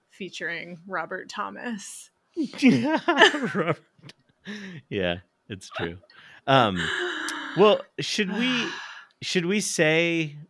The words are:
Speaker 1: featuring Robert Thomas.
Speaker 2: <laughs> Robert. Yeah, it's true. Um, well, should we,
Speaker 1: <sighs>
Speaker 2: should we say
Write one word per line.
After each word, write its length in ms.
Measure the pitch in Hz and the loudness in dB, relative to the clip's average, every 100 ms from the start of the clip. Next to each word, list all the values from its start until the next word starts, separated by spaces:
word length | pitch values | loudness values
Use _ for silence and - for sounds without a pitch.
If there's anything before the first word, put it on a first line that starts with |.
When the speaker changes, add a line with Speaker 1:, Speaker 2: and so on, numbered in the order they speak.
| _ | _
Speaker 1:
featuring 680 | - 190 - 165 165 170 175 190 | -14 -12 -8 -8 -8 -10 -14 -8
Robert 400 | 180 170 185 - | -6 -6 -8 -10
Thomas. 840 | - 202 202 240 208 - - - _ _ - | -8 -8 -8 -8 -8 -10 -16 -18 _ _ -6
Speaker 2:
<laughs> 140 | 277 - 262 160 262 320 - | -6 4 6 6 4 0 2
Robert. 680 | 285 381 294 226 202 165 147 _ _ - - _ _ - 208 190 165 - | 6 6 4 -4 -2 -2 -4 _ _ -20 -20 _ _ -14 -12 -12 -14 -8
Yeah, 300 | 104 90 90 - _ - | -2 0 -2 -8 _ -14
it's 200 | 98 - | -14 -12
true. 280 | - 85 90 _ - - - - | -8 -6 -8 _ -20 -20 -12 2
Um, 320 | 135 113 90 82 - - - - - - 156 | 4 6 2 -2 -4 -4 -6 -8 -8 -6 4
well, 260 | 208 185 - - | 6 6 -2 -8
should 320 | - - 190 214 | -6 -2 -2 0
we, 300 | 254 247 170 - - | 0 0 -2 -6 -14
Speaker 1:
<sighs> 280 | - - _ | -16 -20 _
Speaker 2:
should 220 | - 185 170 | -2 0 2
we 140 | 208 | 0
say 760 | - - 156 160 170 165 156 147 151 | 0 2 4 4 2 0 -2 -6 -18